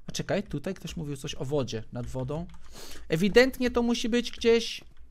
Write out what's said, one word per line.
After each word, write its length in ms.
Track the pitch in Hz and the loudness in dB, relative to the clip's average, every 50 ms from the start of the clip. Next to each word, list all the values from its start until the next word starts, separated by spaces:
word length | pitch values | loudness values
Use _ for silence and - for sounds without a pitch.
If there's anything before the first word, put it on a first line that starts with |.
| - | -10
A 40 | - | -8
czekaj, 320 | - - 160 - 143 190 202 | -6 -4 -2 0 0 -2 -2
tutaj 300 | - - - - 185 190 | -4 -6 -6 -4 -6 -6
ktoś 240 | - - 165 - | -6 -8 -10 -8
mówił 200 | 175 156 143 143 | -8 -6 -6 -8
coś 180 | 139 - 151 - | -8 -8 -8 -6
o 100 | - 151 | -6 -4
wodzie, 380 | 131 147 147 131 107 - 110 107 - | 0 0 0 0 0 -2 -6 -6 -6
nad 140 | - 123 123 | -8 -8 -6
wodą. 400 | 120 - 131 127 131 147 160 175 185 - - - - - - - - - - - - | -6 -4 -6 -4 -4 -4 -6 -6 -8 -10 -12 -12 -12 -12 -12 -10 -10 -8 -8 -4 0
Ewidentnie 640 | - 165 185 208 170 240 254 262 254 - 254 240 | 0 2 4 6 8 8 8 8 4 0 0 0
to 100 | 247 247 | 2 2
musi 280 | 240 233 240 233 - 226 | 2 2 2 2 2 2
być 220 | 220 240 240 - | 2 2 0 0
gdzieś. 500 | - - - 226 226 233 226 - - - - - - - - - | -4 2 4 6 6 6 4 0 -8 -10 -12 -16 -16 -16 -16 -16